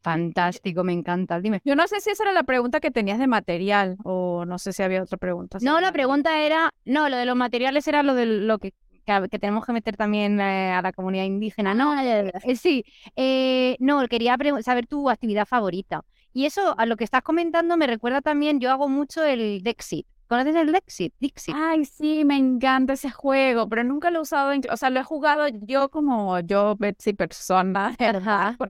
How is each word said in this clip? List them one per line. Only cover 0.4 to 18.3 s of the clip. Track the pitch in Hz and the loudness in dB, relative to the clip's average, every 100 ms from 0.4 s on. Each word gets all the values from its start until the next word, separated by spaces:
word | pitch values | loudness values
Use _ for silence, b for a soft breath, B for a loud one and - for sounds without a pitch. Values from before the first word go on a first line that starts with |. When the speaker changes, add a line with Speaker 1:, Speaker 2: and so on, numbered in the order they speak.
| 180 - 196 170 | -2 -2 -6 -2
Speaker 1:
me | 180 | -2
encanta. | 175 170 180 185 170 | -2 -2 -4 -2 -2
Dime. | 202 202 | -2 -2
Speaker 2:
Yo | 277 | 0
no | 277 349 | 0 0
sé | 403 | -2
si | 427 | -4
esa | 403 | -2
era | 415 | 0
la | 370 | 0
pregunta | 269 254 247 302 | 2 0 0 -2
que | 311 | -2
tenías | 240 202 214 | -2 -2 0
de | 269 | 2
material | 220 190 170 196 208 190 185 | 0 0 -4 2 2 2 -4
o | 214 185 180 175 175 | -4 -2 -2 -2 -4
no | 180 | -8
sé | - | -8
si | 185 | -4
había | 190 185 | -2 -2
otra | 185 185 | -4 -6
pregunta | 185 175 180 190 | -6 -6 -8 -4
Speaker 1:
No, | 247 320 | 0 2
la | 370 | 2
Speaker 2:
sobre | |
Speaker 1:
pregunta | 339 254 285 320 311 | 0 0 2 0 0
era, | 302 320 330 _ | 2 2 0 _
no, | - 277 302 | -2 0 0
lo | 254 | 0
de | 247 | 0
los | 247 | 0
materiales | 247 240 254 277 302 | 0 0 0 0 2
era | 294 | 2
lo | 285 | 4
de | 254 233 | 2 2
lo | 214 214 214 | 2 2 0
que, | 196 _ _ _ | -2 _ _ _
que, | - 202 185 | 0 0 0
que | 202 | -4
tenemos | 202 208 220 | -2 -2 -2
que | |
meter | 233 220 208 | -4 -4 -2
también, | 208 208 208 208 | 0 0 0 0
eh, | 196 190 190 | 0 0 0
a | 185 | 0
la | 185 | -2
comunidad | 185 185 190 | -4 -4 -2
indígena. | 190 196 214 - 196 | -2 -2 -4 -2 0
No, | 214 285 | 2 2
Speaker 2:
Ah, | 294 | 2
ya, | 254 220 | 2 2
ya, | 196 | 0
ya. | 185 | -4
Speaker 1:
eh, | 254 247 | -4 0
sí, | 359 269 B B B - | 2 0 B B B -2
eh, | 262 262 262 254 254 254 | 0 2 2 2 0 2
no, | 262 285 254 | 2 2 2
quería | 233 233 247 | 0 2 2
pre-, | 285 277 | 2 0
saber | 226 247 240 | 0 -2 0
tu | 294 277 | -2 0
actividad | 220 233 208 202 | 0 0 0 0
favorita. | 247 196 175 - 156 - _ _ | 0 0 -4 -8 -10 -10 _ _
Y | 247 285 | -2 -2
eso, | 392 381 - | 0 0 0
a | 226 | -2
lo | 220 | 0
que | |
estás | 233 262 | 0 0
comentando, | - 330 339 330 339 339 | 0 0 2 0 2 2
me | 285 | 2
recuerda | 226 240 269 | 0 -2 -2
también, | 302 | 0